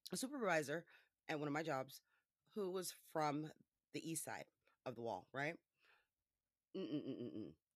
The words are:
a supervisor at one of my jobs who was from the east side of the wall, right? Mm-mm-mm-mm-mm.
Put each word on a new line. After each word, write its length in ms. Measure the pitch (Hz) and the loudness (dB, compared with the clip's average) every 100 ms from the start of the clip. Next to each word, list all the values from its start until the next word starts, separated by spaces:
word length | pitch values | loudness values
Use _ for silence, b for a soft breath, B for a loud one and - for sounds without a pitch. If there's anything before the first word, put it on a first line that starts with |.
| - | -6
a 60 | 185 | -2
supervisor 640 | 262 285 202 160 143 165 - B B _ - | -2 2 4 4 4 -2 -4 B B _ -2
at 100 | 151 | 0
one 100 | 147 | 2
of 60 | |
my 80 | 151 | 2
jobs 380 | 165 135 131 - - _ _ _ _ 214 | 2 0 -2 -8 -18 _ _ _ _ -2
who 140 | 190 | 0
was 240 | 185 175 - - | 0 -2 -6 -2
from 380 | 160 151 143 156 - - _ _ | 4 4 4 -2 -8 -20 _ _
the 160 | 147 160 | -4 -2
east 140 | 156 | -2
side 220 | - 90 - _ b b 131 | -2 -6 -8 _ b b -6
of 100 | 117 | -2
the 60 | |
wall, 240 | 113 92 - | 0 -2 -2
right? 220 | 131 147 170 _ b b b b _ _ _ _ _ _ 190 | 0 0 -2 _ b b b b _ _ _ _ _ _ -4
Mm-mm-mm-mm-mm. 760 | 151 143 120 107 120 107 82 - _ | 0 0 0 -4 -4 -4 -6 -10 _